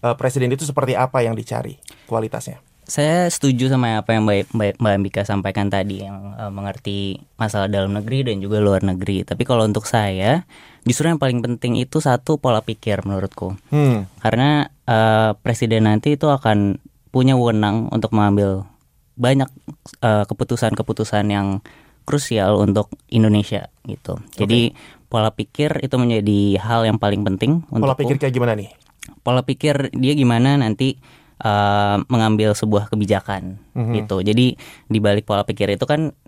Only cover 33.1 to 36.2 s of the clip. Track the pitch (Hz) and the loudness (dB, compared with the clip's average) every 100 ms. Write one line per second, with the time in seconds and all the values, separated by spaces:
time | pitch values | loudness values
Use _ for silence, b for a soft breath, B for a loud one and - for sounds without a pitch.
33.1 | 98 - 98 92 98 - 131 113 113 107 | 0 -2 -8 -8 -14 -12 -6 -2 -2 -2
34.1 | 98 98 110 127 - B B B 107 104 | -2 0 2 2 0 B B B 0 2
35.1 | 101 - 101 101 98 101 98 127 147 156 | 0 0 -2 -2 -2 -2 -2 0 0 -2
36.1 | - | -6